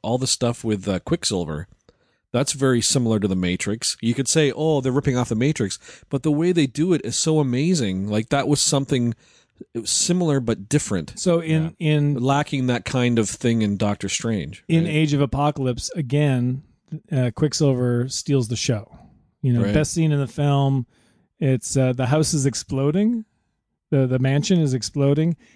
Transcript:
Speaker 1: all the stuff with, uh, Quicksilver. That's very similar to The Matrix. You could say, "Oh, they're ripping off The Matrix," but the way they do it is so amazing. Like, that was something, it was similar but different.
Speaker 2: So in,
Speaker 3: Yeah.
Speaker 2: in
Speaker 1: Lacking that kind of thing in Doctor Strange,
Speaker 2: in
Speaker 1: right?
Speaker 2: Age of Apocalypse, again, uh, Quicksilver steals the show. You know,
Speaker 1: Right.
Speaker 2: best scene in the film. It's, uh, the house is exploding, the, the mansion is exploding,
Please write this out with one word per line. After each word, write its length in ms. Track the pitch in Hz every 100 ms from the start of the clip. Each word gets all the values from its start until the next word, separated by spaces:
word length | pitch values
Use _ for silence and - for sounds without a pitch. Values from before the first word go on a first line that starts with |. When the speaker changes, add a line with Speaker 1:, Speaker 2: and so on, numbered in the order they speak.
Speaker 1:
all 140 | 107 123
the 100 | 127
stuff 380 | - 120 117 113
with, 200 | 104 101
uh, 120 | 92
Quicksilver. 680 | - - - 98 78 78 95 _ _ _ _ _ _
That's 200 | 120 139
very 280 | 131 135 123
similar 380 | - 139 117 110
to 80 | 98
The 60 | 92
Matrix. 600 | 90 92 - 110 - -
You 120 | 113
could 140 | 117 131
say, 240 | 160 147
"Oh, 280 | - 156 147
they're 100 | 131
ripping 240 | 131 139 123
off 120 | 120
The 60 | 110
Matrix," 440 | 135 156 101 - - - -
but 140 | 135
the 80 | 156
way 180 | 147 175
they 160 | 175 135
do 240 | 139 175
it 80 | 165 -
is 100 | -
so 240 | 160 156
amazing. 680 | 139 123 160 180 107 95 98
Like, 180 | 107 113
that 220 | 139 135
was 100 | 147
something, 560 | - 143 139 131 120 117 _ _ _ - -
it 60 | 120
was 100 | 104
similar 520 | - - 180 170 139
but 260 | 117 107 98
different. 460 | 147 - 95 76 -
Speaker 2:
So 240 | 185 170
in, 340 | 160 160 160 -
Speaker 3:
Yeah. 140 | 160 151
Speaker 2:
in 200 | 147 135
Speaker 1:
Lacking 520 | 127 139 147 139 127
that 160 | 120
kind 340 | - 131 123 117
of 100 | 104
thing 320 | - 120 117
in 160 | 107 101
Doctor 320 | 104 101 98
Strange, 560 | - 117 107 73 - -
Speaker 2:
in 160 | 165
Speaker 1:
right? 100 | 165
Speaker 2:
Age 200 | 151 156
of 80 | 143
Apocalypse, 680 | 143 139 147 143 131 120 - 180
again, 680 | 131 143 147 127 123 135 - _ - 156 -
uh, 220 | 139 123
Quicksilver 760 | - 151 - 147 127 123 120 127
steals 400 | - - 139 113
the 80 | 117
show. 340 | - 110 104 - - _ _ _
You 120 | 135
know, 100 | 120
Speaker 1:
Right. 100 | 101
Speaker 2:
best 200 | 123 156
scene 180 | 170 156
in 80 | 147
the 80 | 135
film. 600 | - 143 139 139 135 123 _ _ _ _ -
It's, 380 | 139 131 - 135
uh, 160 | 127
the 140 | 123 123
house 260 | 156 151
is 120 | 156 135
exploding, 760 | - - 135 143 170 214 240 - _ _ _ _ _ -
the, 160 | 143 131
the 120 | 127
mansion 400 | 131 143 - 180
is 140 | 147
exploding, 640 | 127 - 143 139 143 160 165 _